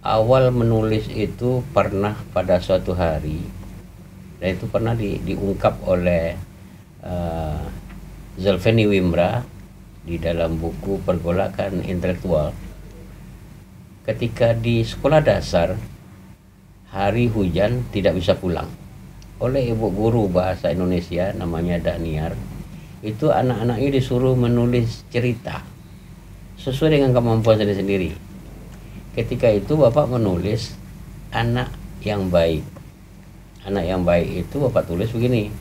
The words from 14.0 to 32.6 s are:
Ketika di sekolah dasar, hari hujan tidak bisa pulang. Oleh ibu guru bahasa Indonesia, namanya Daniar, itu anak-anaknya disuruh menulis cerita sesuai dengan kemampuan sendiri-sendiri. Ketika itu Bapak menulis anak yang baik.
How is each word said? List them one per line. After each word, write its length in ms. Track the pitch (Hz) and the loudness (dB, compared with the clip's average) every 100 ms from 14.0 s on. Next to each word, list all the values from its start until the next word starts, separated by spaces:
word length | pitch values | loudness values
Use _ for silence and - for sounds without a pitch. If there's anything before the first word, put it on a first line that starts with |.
Ketika 480 | - 110 120 - 117 | -6 -2 -4 2 2
di 320 | 117 117 117 | 4 2 2
sekolah 400 | 113 - 135 156 | 0 0 4 4
dasar, 480 | 143 98 - 90 85 101 - - - - - - - - - - - | 6 2 2 2 2 -2 -8 -16 -20 -20 -20 -20 -20 -20 -20 -20 -10
hari 400 | 95 101 113 120 | -2 0 2 2
hujan 560 | 113 92 82 104 123 117 | 2 2 2 2 2 -2
tidak 320 | 101 87 85 | 0 2 2
bisa 160 | 90 92 | 2 2
pulang. 320 | 90 87 80 - - - - - - - | 2 -2 -4 -10 -16 -18 -18 -18 -20 -4
Oleh 320 | 120 135 120 | 0 0 0
ibu 160 | 113 110 | 0 0
guru 400 | 95 113 117 104 | 2 2 4 4
bahasa 400 | 90 92 90 87 | 2 0 0 -2
Indonesia, 640 | 87 90 90 87 85 95 | 0 2 0 -2 -2 -2
namanya 480 | 98 90 82 87 87 | -2 -4 -2 0 0
Daniar, 560 | 80 85 82 76 80 - - - - - - - | -2 -4 -4 -2 -4 -6 -10 -12 -14 -16 -18 -10
itu 320 | 107 110 151 | -8 -2 2
anak-anaknya 560 | - 127 110 120 117 139 | 4 2 0 0 0 2
disuruh 480 | 135 131 123 131 127 | 2 2 2 2 4
menulis 720 | 120 120 120 123 117 - - | 4 4 4 2 0 -4 -6
cerita 560 | 120 123 117 - - - - - - - - - - - - | -2 0 -2 -6 -10 -12 -18 -20 -20 -20 -20 -20 -20 -18 -8
sesuai 400 | - 127 160 147 | -6 2 4 6
dengan 160 | 135 123 | 6 4
kemampuan 400 | 117 113 110 107 | 4 4 6 4
sendiri-sendiri. 800 | 104 98 98 98 82 - - - - - - - - - - | 4 0 0 0 0 -6 -14 -18 -16 -16 -16 -16 -16 -16 -8
Ketika 320 | - 117 123 117 | -6 -4 2 4
itu 320 | 104 190 156 | 4 2 4
Bapak 320 | 127 120 139 | 6 6 2
menulis 640 | 123 107 90 92 113 - - - - - - - | 2 2 0 0 -2 -6 -12 -16 -16 -16 -16 -6
anak 400 | 110 117 120 123 - - - | -2 0 0 -2 -8 -14 -8
yang 320 | 98 104 95 | -4 -2 2
baik. 320 | 87 82 78 | 4 4 0